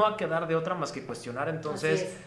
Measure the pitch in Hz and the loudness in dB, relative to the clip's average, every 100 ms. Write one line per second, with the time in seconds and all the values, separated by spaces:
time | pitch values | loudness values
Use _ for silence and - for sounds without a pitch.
0 | 214 208 170 160 165 160 160 180 147 135 | 4 4 0 0 2 2 2 -2 -2 -4
1 | - 120 123 120 151 156 151 139 156 160 | -6 -8 -6 -2 -2 -2 -4 0 2 2
2 | - - | 0 -6